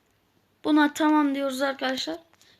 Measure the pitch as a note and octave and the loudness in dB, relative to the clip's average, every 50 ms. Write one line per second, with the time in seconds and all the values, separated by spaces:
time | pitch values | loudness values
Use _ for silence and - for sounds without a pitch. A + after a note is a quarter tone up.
0 | _ _ _ _ _ _ _ _ _ _ _ _ - D#4 D4+ D4+ D4 D4 D4 - | _ _ _ _ _ _ _ _ _ _ _ _ -2 2 4 4 4 2 0 0
1 | D#4+ D4+ D4+ D4+ D4 C#4 C4+ C#4 C#4 C#4 C4 B3+ C#4 C#4 C4 - C4 B3+ C4 B3+ | 2 2 2 2 2 0 0 -2 -4 -4 -4 -2 -4 -4 -4 -4 -4 -4 -4 -4
2 | - D#4 E4 E4 - _ _ _ _ _ _ _ | -6 -8 -10 -10 -14 _ _ _ _ _ _ _